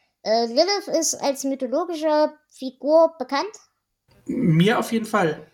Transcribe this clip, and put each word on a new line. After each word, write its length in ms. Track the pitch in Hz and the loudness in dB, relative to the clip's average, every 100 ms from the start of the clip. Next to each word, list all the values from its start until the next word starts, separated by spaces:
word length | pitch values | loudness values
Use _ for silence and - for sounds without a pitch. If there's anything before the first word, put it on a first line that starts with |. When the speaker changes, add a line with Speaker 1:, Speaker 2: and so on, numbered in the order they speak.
| _ _ | _ _
Speaker 1:
Äh, 240 | - 226 233 | -2 0 0
Lilith 400 | 240 359 403 - 320 | 2 2 0 -2 -2
ist 160 | 311 - | -2 -2
als 280 | 285 269 | -4 -4
mythologische 880 | 269 269 254 277 349 320 311 302 302 302 _ | -4 -6 -4 -4 -4 -4 0 2 0 -2 _
Figur 640 | - 262 - 277 320 330 330 | -14 -12 -8 2 4 4 2
bekannt? 320 | 262 277 381 - _ _ _ _ _ _ - | -6 -4 -4 -10 _ _ _ _ _ _ -8
Speaker 2:
Mir 540 | - - 160 190 240 | -2 2 4 4 2
auf 120 | 226 | -2
jeden 140 | 226 220 | -4 -2
Fall. 400 | 208 165 151 - | 0 0 -2 -10